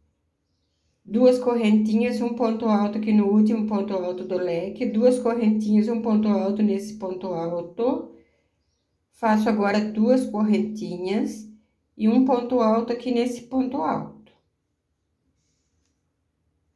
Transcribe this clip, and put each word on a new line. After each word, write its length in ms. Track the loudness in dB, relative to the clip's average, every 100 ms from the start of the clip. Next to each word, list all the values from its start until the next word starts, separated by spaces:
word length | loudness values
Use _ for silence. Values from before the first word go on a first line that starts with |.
| _ _ _ _ _ _ _ _ _ _
duas 340 | -6 2 4 4
correntinhas, 840 | 2 0 2 2 2 0 0 -2
um 140 | -4 -2
ponto 320 | -2 -2 0
alto 320 | 0 0 -4
aqui 120 | 0
no 140 | 2 4
último 420 | 4 4 2 -2
ponto 260 | -4 -4
alto 300 | -4 -4 -6
do 140 | -6 -4
leque, 480 | -4 -4 -6 -6 -4
duas 340 | 2 2 2
correntinhas, 720 | 0 0 2 2 2 2 2
um 120 | -2
ponto 240 | 0 0 2
alto 340 | 0 0 0
nesse 300 | 0 0 -6
ponto 340 | -10 -10 -8 -8
alto. 880 | -6 -6 -6 -8 -4 -2 -2 -6 -18 _ _ _ _ _ _ _ _ _
Faço 380 | _ 0 2 2
agora 320 | 2 2 0
duas 440 | -2 0 4 4 2
correntinhas 1300 | -2 2 2 0 -6 -8 -6 -4 -2 -4 -8 -18 -20 _ _ _ -2
e 100 | 2
um 160 | 4
ponto 380 | 4 2 0 2
alto 320 | 2 2 0
aqui 180 | -4 -2
nesse 300 | 0 -2 -4
ponto 400 | -6 -2 -2 -2
alto. 500 | -4 -4 -8 -16 -20 _ _ _ _ _ _ _ _ _ _ _ _ _ _ _ _ _ _ _ _ _ _ _ _